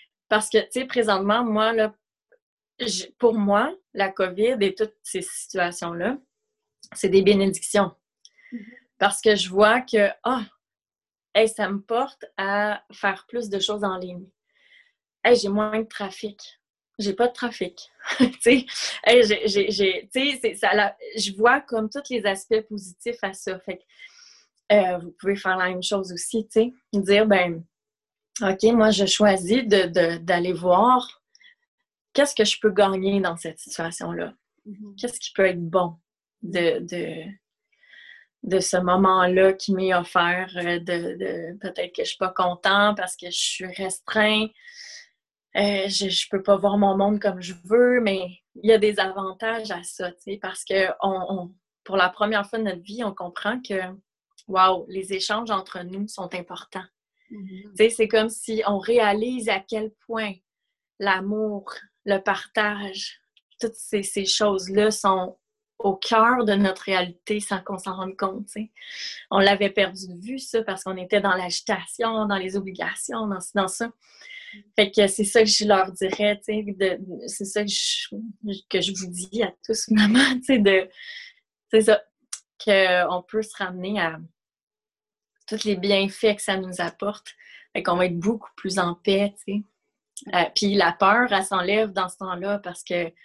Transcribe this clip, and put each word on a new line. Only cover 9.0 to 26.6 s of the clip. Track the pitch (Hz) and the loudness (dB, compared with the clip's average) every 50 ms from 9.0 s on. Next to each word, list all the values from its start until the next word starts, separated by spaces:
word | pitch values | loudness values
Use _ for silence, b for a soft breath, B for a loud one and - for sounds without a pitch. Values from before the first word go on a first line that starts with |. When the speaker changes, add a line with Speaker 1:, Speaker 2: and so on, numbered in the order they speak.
| 190 202 202 - | 0 0 0 2
Speaker 1:
que | - 220 208 | 2 4 4
je | 190 - 180 | 2 0 -2
vois | 185 196 214 214 226 254 | 4 4 6 6 6 2
que, | 247 - - - 202 196 - _ | 0 0 2 2 2 2 0 _
ah, | - 233 262 247 208 - _ _ _ _ _ _ _ _ _ _ _ _ _ _ _ _ - | -4 -4 -4 -4 -6 -10 _ _ _ _ _ _ _ _ _ _ _ _ _ _ _ _ 2
hey, | 202 226 220 | 2 2 2
ça | 226 - 208 185 | 0 -2 -4 -4
me | 202 196 | -4 -6
porte | 196 - 226 240 277 277 - - - - - | -6 -4 -2 -2 -2 -4 -8 -16 -20 -16 -10
à | - 196 196 202 208 208 208 208 - _ _ | -6 -4 -2 -2 -2 -2 -2 -4 -8 _ _
faire | 202 - - 196 196 196 - | -12 -4 -4 -4 -4 -4 -10
plus | - - 240 233 208 | -10 -8 -8 -6 -4
de | 196 196 | -4 -4
choses | 190 - 208 208 208 | -2 -2 -2 -2 -4
en | 196 185 185 | -4 -4 -6
ligne. | 185 180 175 175 185 - _ _ _ b b b b b b b b b b b _ _ _ _ - | -8 -10 -12 -14 -16 -20 _ _ _ b b b b b b b b b b b _ _ _ _ 4
Hey, | 233 247 | 4 4
j'ai | - - 196 | 4 4 0
moins | 202 208 214 214 214 220 | 0 0 0 0 -2 -4
de | 220 220 | -4 -6
trafic. | - - 202 190 - - - 208 202 - - - - _ _ _ _ _ _ _ _ - | -8 -10 -10 -10 -10 -10 -12 -12 -12 -14 -20 -20 -20 _ _ _ _ _ _ _ _ -6
J'ai | 202 202 190 | -4 -4 0
pas | 190 240 247 | 2 0 0
de | |
trafic. | 247 - 247 233 220 - 190 175 - - - _ _ _ - | 0 -2 -8 -8 -6 -6 -8 -8 -10 -16 -20 _ _ _ -8
<laughs> | - - - | -4 2 2
Tu | 254 247 - - | 2 2 2 2
sais, | - 233 269 262 254 B B B B B B B B | 4 6 6 4 4 B B B B B B B B
hey, | 208 240 247 226 | 6 8 8 8
j'ai, | 202 208 190 - 214 | 6 2 0 0 0
j'ai, | 190 202 196 202 | 2 2 0 0
j'ai, | 208 190 202 190 185 - - - | 0 2 0 0 0 -2 -6 -6
tu | - 254 269 285 | -4 -2 -2 -2
sais, | 277 262 | -2 -2
c'est, | - 220 180 | -4 -4 -4
ça, | - - 190 196 | 0 0 2 2
la, | 208 208 202 - - - - - | 2 2 0 -2 -8 -16 -10 -6
je | 226 196 202 | -6 -6 -6
vois | 196 196 214 240 254 294 | -2 4 4 4 4 4
comme | 294 - 240 220 220 220 | 0 -4 -4 -4 -4 -4
tous | - 285 285 - | -6 -8 -8 -6
les | 254 233 196 | -4 -2 0
aspects | 202 196 190 - - 220 220 220 - | -2 -2 -2 -2 -2 -2 -2 -2 -4
positifs | 214 202 190 185 175 - - 233 240 - | -12 -12 -12 -14 -16 -10 -8 -8 -8 -6
à | - 190 | -6 -8
ça. | 190 - - 196 190 190 | -8 -8 -8 -8 -8 -8
Fait | - - 180 185 | -10 -12 -12 -12
que, | _ _ _ - - - _ - - - _ _ _ _ _ _ _ - 208 | _ _ _ -20 -20 -20 _ -20 -20 -20 _ _ _ _ _ _ _ 4 4
euh, | 208 185 185 180 175 | 4 4 4 0 -4
vous | 175 175 | -6 -10
pouvez | - - - 190 196 | -14 -6 -4 -4 -2
faire | 196 - 190 185 | -2 -2 -2 -2
la | 185 185 185 | 0 0 -2
même | 185 180 | -2 -4
chose | 175 - 208 196 190 180 | -4 -2 -2 -2 -4 -4
aussi, | 175 170 - - - 226 220 - | -8 -10 -8 -4 -4 -4 -4 0
tu | |
sais. | - 220 | 2 2